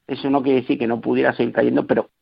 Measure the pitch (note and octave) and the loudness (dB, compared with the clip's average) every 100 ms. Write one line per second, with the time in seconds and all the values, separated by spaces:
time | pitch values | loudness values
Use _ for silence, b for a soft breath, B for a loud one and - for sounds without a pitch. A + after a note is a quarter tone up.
0 | - C3 C#3 C#3 C3 C3 B2+ C3+ A#2 A#2 | -12 -6 -2 0 2 2 0 -2 -2 -2
1 | B2 B2+ C3 B2+ A#2+ - A#2+ C3+ - A#2 | 0 0 0 0 0 2 2 0 0 -2
2 | - _ | -2 _